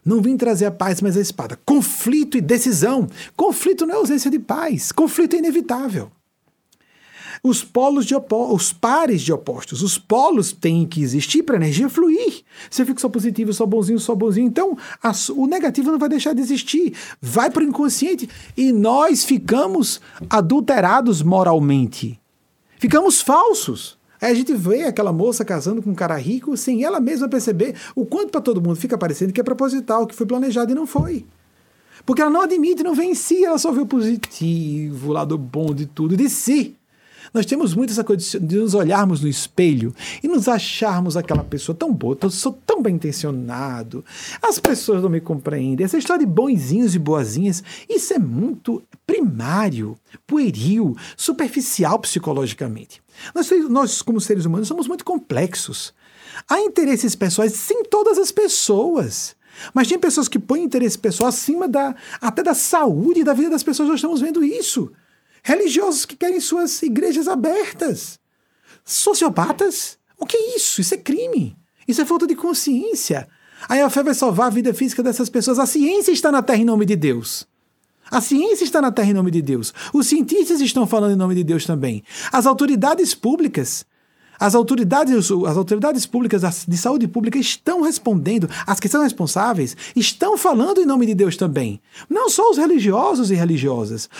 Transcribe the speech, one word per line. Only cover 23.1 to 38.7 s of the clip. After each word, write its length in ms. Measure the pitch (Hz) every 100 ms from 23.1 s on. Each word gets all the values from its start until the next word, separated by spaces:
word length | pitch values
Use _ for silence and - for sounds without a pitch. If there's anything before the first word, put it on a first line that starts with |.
| -
falsos. 800 | - 302 466 - - 107 - - _ _
Aí 100 | 226
a 40 | 240
gente 180 | 254
vê 300 | 247 175 240
aquela 280 | 320 220 202
moça 320 | 165 220 233
casando 380 | 214 170 160 226
com 80 | 202
um 60 | 175
cara 200 | 175 156
rico 400 | 131 247 302 262
sem 300 | - 233 294
ela 160 | 381
mesma 260 | 247 302 262
perceber 480 | 262 247 175 262 - -
o 120 | - 233
quanto 260 | 339 403
pra 80 | 311
todo 220 | - 196
mundo 160 | 170 165
fica 200 | 247 226
parecendo 360 | 175 143 185
que 80 | 196
é 20 |
proposital, 640 | 247 254 269 269 - 226 226
que 80 | -
foi 100 | 214
planejado 460 | 254 262 233 233
e 40 | 262
não 120 | 302
foi. 380 | - - 285 - _ _ _ _ _ _ - -
Porque 160 | 262
ela 100 | 302
não 100 | 330
admite, 420 | 370 359 311 339
não 120 | 339 294
vê 80 |
em 120 | 359 349
si, 280 | - 359
ela 140 | 359 320
só 120 | 330
vê 120 | 269
o 40 | 233
positivo, 1200 | 262 220 233 - - 165 165 151 147 151 135 143
o 20 |
lado 260 | 151 151 156
bom 360 | 127 143 156
de 120 | 143 147
tudo, 300 | - 160 190
de 140 | 277
si. 480 | - - 285 233 - _ _ _ - -
Nós 140 | 226 202
temos 260 | 277 254
muito 160 | 170 254
essa 140 | 214
coisa 180 | 226 196
de, 240 | - - 160
de 120 | 196
nos 180 | 220